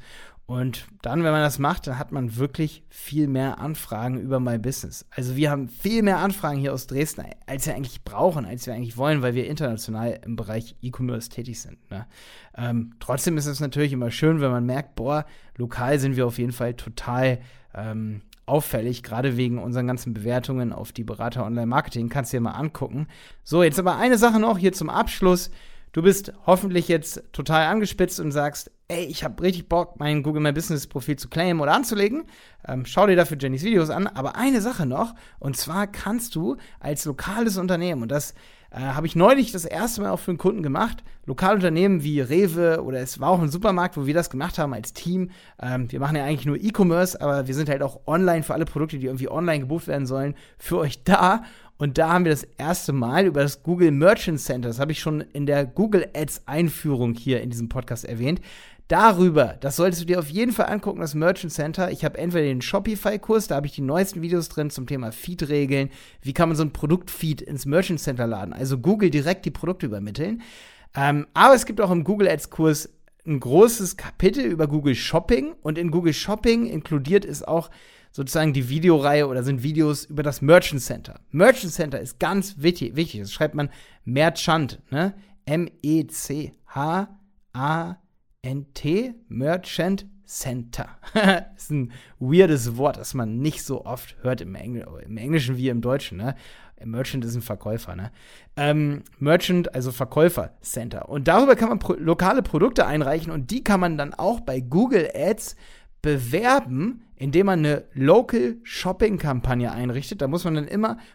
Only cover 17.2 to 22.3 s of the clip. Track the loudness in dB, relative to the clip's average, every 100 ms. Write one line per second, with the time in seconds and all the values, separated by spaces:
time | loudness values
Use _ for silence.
17.2 | 2 0 -6 -20 -18 -12 -8 -6 -6 -8
18.2 | -14 -12 0 0 0 -2 -2 -6 -6 -2
19.2 | 0 0 -2 -2 -4 -4 -2 -4 -6 -6
20.2 | -2 -2 -2 -4 -4 -6 -12 -10 -8 -6
21.2 | -6 -4 -4 -2 0 0 0 -4 -4 -4
22.2 | -4